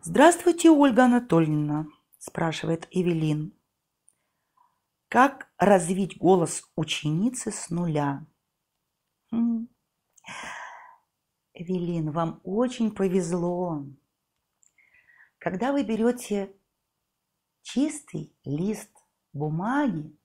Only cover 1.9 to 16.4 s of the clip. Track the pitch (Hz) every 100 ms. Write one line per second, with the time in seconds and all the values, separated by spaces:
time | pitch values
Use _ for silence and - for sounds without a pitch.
1.9 | _ _ _ - - 165 156 160 165 -
2.9 | 185 175 165 156 151 156 _ _ _ _
3.9 | _ _ _ _ _ _ _ _ _ _
4.9 | _ _ 226 277 277 - _ - 196 165
5.9 | 190 196 - 160 190 156 - - - 156
6.9 | - 151 156 226 254 - - - 170 175
7.9 | 147 143 139 156 _ _ _ _ _ _
8.9 | _ _ _ _ 226 233 226 233 _ _
9.9 | _ _ _ - - - - - - -
10.9 | - _ _ _ _ _ - 170 185 175
11.9 | 175 156 156 165 - - 196 247 254 226
12.9 | 214 190 190 165 175 170 175 180 156 139
13.9 | 131 _ _ _ _ _ _ _ _ _
14.9 | _ _ _ _ _ - 185 240 285 214
15.9 | 220 233 247 - 202